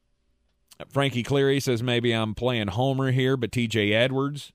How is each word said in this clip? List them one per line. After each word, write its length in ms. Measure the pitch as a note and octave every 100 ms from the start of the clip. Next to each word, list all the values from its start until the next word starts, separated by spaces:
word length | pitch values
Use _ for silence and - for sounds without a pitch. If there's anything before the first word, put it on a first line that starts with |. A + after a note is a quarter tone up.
| _ _ _ _ _ _ _ - -
Frankie 340 | C3+ C#3 A#2+
Cleary 360 | A2 C#3 C#3 C#3
says, 220 | C3 A#2
"Maybe 280 | B2 A#2+ A#2
I'm 240 | A2+ A2 G#2
playing 320 | B2 A#2+ G2+
homer 420 | G#2 C3+ C3 C3+
here, 260 | B2+ C3 C3+
but 140 | A2+
T 160 | B2 A#2
J 260 | A2 G#2
Edwards 580 | A2 B2+ C3 C#3 D3 -